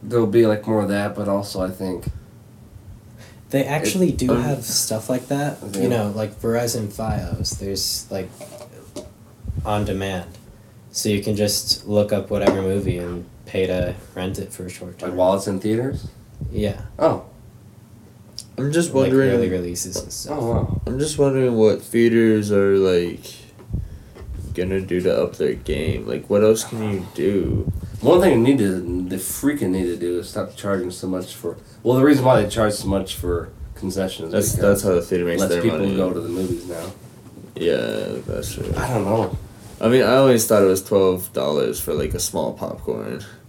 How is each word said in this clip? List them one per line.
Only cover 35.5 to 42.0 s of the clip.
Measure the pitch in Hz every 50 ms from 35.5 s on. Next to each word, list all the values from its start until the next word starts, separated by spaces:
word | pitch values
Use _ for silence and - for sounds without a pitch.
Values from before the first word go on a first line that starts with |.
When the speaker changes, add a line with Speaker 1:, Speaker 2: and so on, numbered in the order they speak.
| 87 85
Speaker 1:
people | 110 113 - 78
Speaker 3:
money. | 98 98 95
Speaker 1:
go | 95 92 90 90
to | 87
the | 82 85
movies | 87 92 92 90 87 85 -
now. | 90 85 82 82 95 - - - - - - - - - - - - -
Speaker 3:
Yeah, | - - 85 73 64 58 57 53 55 52 50 52 64 -
that's | - - - - - -
true. | - - - 80
Speaker 1:
I | - - - 127
don't | 110 95
know. | 95 110 113 101 - - - - - - - - - - -
Speaker 3:
I | - 113
mean, | 123 131 113
I | 104 123
always | 131 139 135 123 113 110
thought | - 110 104
it | 98
was | 95 92 95 -
twelve | - 107 98 95 92 90 90 92 - -
dollars | - 65 71 76 71 65 57 - -
for, | - - 78
like, | 76